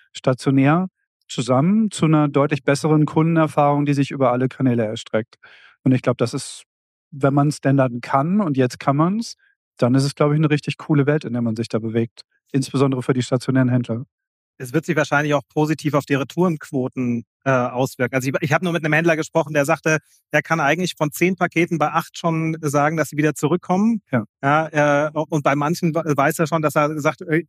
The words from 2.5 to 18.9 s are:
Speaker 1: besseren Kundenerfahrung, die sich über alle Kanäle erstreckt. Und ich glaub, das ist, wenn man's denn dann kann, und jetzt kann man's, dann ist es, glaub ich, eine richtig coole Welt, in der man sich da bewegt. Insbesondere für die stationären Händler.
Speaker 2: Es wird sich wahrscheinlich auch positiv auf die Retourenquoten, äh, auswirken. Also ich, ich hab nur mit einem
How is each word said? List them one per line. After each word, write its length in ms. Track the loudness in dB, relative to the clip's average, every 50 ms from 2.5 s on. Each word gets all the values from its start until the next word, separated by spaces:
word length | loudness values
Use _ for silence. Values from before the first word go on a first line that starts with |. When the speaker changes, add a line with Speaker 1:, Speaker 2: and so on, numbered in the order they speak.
| 0 -2 0
Speaker 1:
besseren 420 | 0 0 0 2 2 4 4 2
Kundenerfahrung, 800 | 2 2 2 2 2 2 2 2 0 2 2 2 2 2 2 0
die 80 | 0 2
sich 160 | 0 0 -2
über 200 | -2 0 0 2
alle 180 | 2 2 -2 -4
Kanäle 360 | -2 -2 0 0 2 0 0
erstreckt. 520 | -2 -4 -8 -10 -4 -4 -4 -4 _ _ _ _ -20 -20 -20 -20 -20 _ _ 0
Und 80 | 0 2
ich 100 | 2 2
glaub, 160 | 0 0 0
das 160 | -2 -2 -4
ist, 300 | -6 -10 -10 -16 -18 -20 _ _ _ _ _ _ _ _ _
wenn 240 | -8 0 0 2 4
man's 260 | 4 2 2 0 -2
denn 160 | 0 2 2
dann 240 | 2 2 0 -2 -6
kann, 400 | -6 -2 0 0 0 2 0 0
und 160 | 0 0 0
jetzt 220 | 0 0 0 -2 -4
kann 180 | -2 0 0
man's, 380 | 2 2 0 0 -2 -6 -8 -12 _ _ _ _ _ _ _ _ -2
dann 180 | 0 2 4
ist 80 | 4 2
es, 100 | 0 0
glaub 180 | 0 0 2 2
ich, 60 | 2
eine 120 | 2 2
richtig 260 | 2 0 -2 -4 -10
coole 300 | -8 -2 0 2 2 2
Welt, 180 | 2 0 -2 -2
in 80 | -4 -4
der 100 | -4 -2
man 140 | -2 -2
sich 120 | -4 -4 -4
da 100 | -4 -4
bewegt. 420 | -4 -2 -2 -2 -2 -2 _ -16 -20 _ _ _ _ _ -4
Insbesondere 500 | -4 -4 -2 0 0 0 0 0 -2 -2
für 120 | -2 -2
die 80 | -2 -2
stationären 460 | -2 -2 -2 -2 0 0 2 2 2
Händler. 360 | 2 0 -2 -2 -6 -8 -8 -12 _ _ _ _ _ _ _ _ _ -16
Speaker 2:
Es 160 | -10 -4 -4
wird 100 | -4 -2
sich 100 | -2 -2
wahrscheinlich 380 | -2 -2 0 0 -2 0 0 -2
auch 100 | -2 -4 _
positiv 460 | -2 0 0 0 0 -2 -2 -2 -2
auf 100 | -2 0
die 100 | 0 -2
Retourenquoten, 1120 | -2 -2 -4 -2 0 0 0 0 -4 -8 -8 -6 -4 -4 -4 -4 -4 -4 -2 -4 -4 -6 _ _ _ -2
äh, 60 | 0
auswirken. 640 | 0 0 0 -2 -2 -2 -4 -2 -2 -4 -4 -2 -2
Also 140 | -2 -2 -2
ich, 60 | -2 -2 -2
ich 100 | 0 0
hab 100 | 0 0
nur 100 | 0 -2
mit 120 | -2 -2
einem 80 | 0